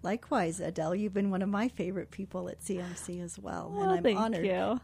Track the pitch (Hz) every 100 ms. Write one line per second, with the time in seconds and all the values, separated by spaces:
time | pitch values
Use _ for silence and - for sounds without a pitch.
0 | 175 226 - 269 170 175 160 180 156 180
1 | 208 196 196 190 190 202 247 - 180 190
2 | - - 196 185 180 - - 190 180 175
3 | - 175 175 - 196 175 - 403 - 175
4 | 196 202 226 202 190 185 196 247